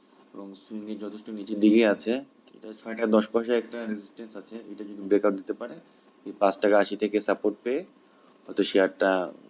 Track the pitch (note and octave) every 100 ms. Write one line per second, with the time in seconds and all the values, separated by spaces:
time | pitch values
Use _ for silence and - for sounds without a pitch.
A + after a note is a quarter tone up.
0 | _ _ _ - G2 F#2+ - G#2+ G#2 G#2
1 | G#2 G#2+ A#2 G#2+ G2+ G#2 G#2+ A2 A2 G2+
2 | A2 C3 C#3 _ _ - A2 A2 A2+ A2+
3 | A2+ A2 G#2 A#2 A2+ A#2+ A2 A#2+ A2 G#2
4 | G2 - A2+ G#2+ F#2 A2+ G#2 G2+ G#2 G2+
5 | G2 G2 G#2 G2 F#2 G2+ A#2+ E3 _ _
6 | _ _ - - G2 - G#2 G2+ F#2+ G2+
7 | G#2+ G#2 G#2 F#2+ G#2 G2+ A#2+ C#3+ F#3+ _
8 | _ _ _ _ - F#2+ F#2+ G2+ F#2 -
9 | G2 F#2 F2 -